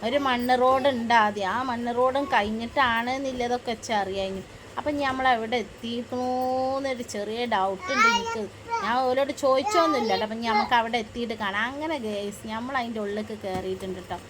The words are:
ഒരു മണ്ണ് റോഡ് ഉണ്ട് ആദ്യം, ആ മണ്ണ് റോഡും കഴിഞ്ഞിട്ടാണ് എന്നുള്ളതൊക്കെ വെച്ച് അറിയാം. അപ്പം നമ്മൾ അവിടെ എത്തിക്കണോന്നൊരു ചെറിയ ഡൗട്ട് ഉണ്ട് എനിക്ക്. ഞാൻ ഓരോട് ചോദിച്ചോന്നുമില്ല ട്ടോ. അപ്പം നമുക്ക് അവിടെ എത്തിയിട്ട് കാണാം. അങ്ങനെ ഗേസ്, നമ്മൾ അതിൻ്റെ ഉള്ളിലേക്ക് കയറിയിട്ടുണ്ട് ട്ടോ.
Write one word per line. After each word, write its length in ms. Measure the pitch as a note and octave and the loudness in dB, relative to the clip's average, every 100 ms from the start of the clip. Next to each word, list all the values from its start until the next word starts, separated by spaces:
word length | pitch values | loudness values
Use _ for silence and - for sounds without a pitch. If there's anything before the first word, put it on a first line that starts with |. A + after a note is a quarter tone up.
| G#3+ | 0
ഒരു 120 | C#4 C#4 | 0 2
മണ്ണ് 280 | B3 B3 B3+ | 0 4 4
റോഡ് 280 | B3+ C4 C4 | 6 6 4
ഉണ്ട് 220 | B3+ A3+ A#3 | 2 4 6
ആദ്യം, 260 | G#3+ G3+ F#3+ | 6 2 -2
ആ 20 | G#3+ B3+ | -2 -2
മണ്ണ് 200 | A#3 A#3+ A#3+ | -2 -2 2
റോഡും 260 | B3+ C4+ C#4+ | 2 2 2
കഴിഞ്ഞിട്ടാണ് 760 | B3+ G#3 A3 A#3 - C4 A3+ A#3+ C4 | 2 2 -2 -4 2 2 2 0 -2
എന്നുള്ളതൊക്കെ 560 | C4+ B3+ A#3+ B3 B3 | -4 -2 -2 -2 -2
വെച്ച് 200 | A3+ - G#3+ | -6 -2 -2
അറിയാം. 360 | F#3+ G3 F#3+ F#3+ - - - - | 0 -2 -4 -6 -10 -16 -12 -6
അപ്പം 140 | D4 D4 | -2 0
നമ്മൾ 260 | C#4 C4 C4 | 0 2 4
അവിടെ 240 | A#3+ A3+ A#3+ | 4 2 -2
എത്തിക്കണോന്നൊരു 1400 | G#3 - A#3 A#3 A#3+ B3 B3+ B3+ B3+ B3+ C4 C4+ C#4 B3+ A#3+ | -4 -8 -6 -6 -4 -4 -2 0 0 0 0 -2 -2 -4 -6
ചെറിയ 260 | G#3+ G3+ A3 A#3+ | -6 -4 -4 0
ഡൗട്ട് 340 | G#3+ F#3+ F#3+ - | 2 2 -2 -2
ഉണ്ട് 140 | G#4 A4+ | 4 4
എനിക്ക്. 280 | A#4 A4+ A4+ G4+ - - A#4 | 4 -2 -4 -6 -10 -6 -4
ഞാൻ 100 | G4 B3 C4 | 0 0 2
ഓരോട് 240 | B3+ C4+ C#4 | 2 0 0
ചോദിച്ചോന്നുമില്ല 680 | C#4 C4 C#4 G#4 E4 D4 A#3+ F#3+ | 2 2 2 2 4 2 2 0
ട്ടോ. 80 | G#3+ | -2
അപ്പം 120 | A3 A#3 | -4 0
നമുക്ക് 280 | G#3+ A3 A#3+ | 0 4 4
അവിടെ 180 | A3+ A#3 | 4 -2
എത്തിയിട്ട് 320 | A3 A#3+ A#3 A3 | -4 -6 -6 -4
കാണാം. 220 | G#3 G3 A#3 | -2 -2 -2
അങ്ങനെ 240 | C#4 D#4 D#4 A3 | -4 -4 -4 -4
ഗേസ്, 360 | G#3 G3+ G3+ A3 | -4 -6 -8 -8
നമ്മൾ 200 | A3 A#3+ C4+ | -6 -4 -2
അതിൻ്റെ 200 | A#3 A3 | -2 -4
ഉള്ളിലേക്ക് 320 | G#3 G#3 G#3 G#3+ | -4 -4 -6 -8
കയറിയിട്ടുണ്ട് 560 | G#3 F#3 F#3 F#3 F#3+ F3+ F3 | -6 -4 -4 -6 -6 -8 -8
ട്ടോ. 100 | F3+ | -10